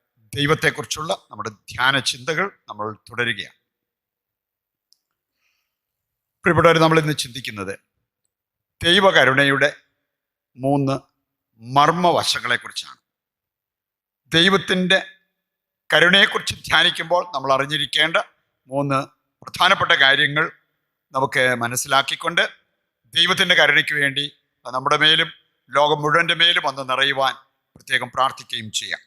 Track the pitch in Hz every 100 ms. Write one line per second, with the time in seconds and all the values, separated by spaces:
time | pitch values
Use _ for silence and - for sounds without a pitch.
0 | _ _ _ 139 143 156 156 135 127 -
1 | 156 190 _ 107 110 104 - - 127 139
2 | - 135 127 160 196 - - 104 107 107
3 | _ 113 117 101 76 _ _ _ _ _
4 | _ _ _ _ _ _ _ _ _ _
5 | _ _ _ _ _ _ _ _ _ _
6 | _ _ _ _ 190 160 165 165 160 160
7 | 151 143 131 123 123 104 95 101 _ _
8 | _ _ _ _ _ _ _ _ 165 185
9 | 190 160 131 131 139 139 143 - _ _
10 | _ _ _ _ _ 123 131 143 135 135
11 | - _ _ _ _ 113 113 139 147 170
12 | 180 139 - 139 117 120 - - - 65
13 | _ _ _ _ _ _ _ _ _ _
14 | _ _ _ 160 180 190 - 185 180 185
15 | - - _ _ _ _ _ _ - 151
16 | 170 196 214 208 - - - 165 175 175
17 | 165 175 - 139 135 135 139 151 143 156
18 | 156 180 - _ _ _ _ 135 143 135
19 | 139 _ _ _ - - 180 190 170 165
20 | 135 139 147 147 165 - _ _ _ _
21 | _ 135 135 139 127 123 120 123 139 135
22 | 135 - 165 170 214 - _ _ _ _
23 | _ 165 175 185 185 165 147 147 156 151
24 | 143 135 143 - _ _ 123 127 135 147
25 | 151 160 160 - _ _ _ 135 147 151
26 | 151 160 170 165 170 175 156 135 131 127
27 | 139 135 131 - _ _ _ _ - 131
28 | 123 123 127 - 127 120 110 - 101 82